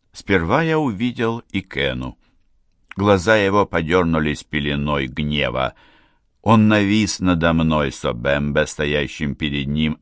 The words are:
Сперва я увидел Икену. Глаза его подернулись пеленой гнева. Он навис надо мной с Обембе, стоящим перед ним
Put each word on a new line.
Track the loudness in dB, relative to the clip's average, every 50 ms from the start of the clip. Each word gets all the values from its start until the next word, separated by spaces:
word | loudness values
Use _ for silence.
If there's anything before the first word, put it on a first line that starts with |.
| _ _
Сперва | _ -20 -4 -2 0 0 2 2 0 0 0
я | 0 0 0
увидел | 0 -2 -2 -2 -4 -4 -4 -2 -4 -4 -4 -4 -8 _
Икену. | -8 -8 -8 -6 -6 -4 -4 -2 -4 -4 -8 -10 -12 -14 _ _ _ _ _ _ _ _ _ _ _ _ _ _ -6
Глаза | -2 2 4 4 4 4 4 4 4
его | 4 2 2 2 0 2
подернулись | 0 -4 -2 2 2 2 2 2 2 0 0 0 -4 -4 -8
пеленой | -6 -4 -4 -2 -2 -4 -4 -2 -2 -2 -4 -4
гнева. | -6 -6 -6 -4 -4 -2 -2 -2 -2 -2 -2 -4 -4 -6 _ _ _ _ _ _ _ _ _ _ _ _ _
Он | _ 4 6 6 6 6
навис | 4 4 2 2 2 2 2 0 -2 -2
надо | 0 2 2 4 4 2 2
мной | 2 2 2 2 0 0 -2
с | -4 -4 -6
Обембе, | -6 -6 -4 -2 0 0 0 0 0 0 0 -2
стоящим | -2 -2 -4 -4 -2 0 -2 -2 -4 -6 -6 -6 -6 -6
перед | -4 -6 -4 -4 -4 -4 -4
ним | -2 -2 0 -2 -2 -4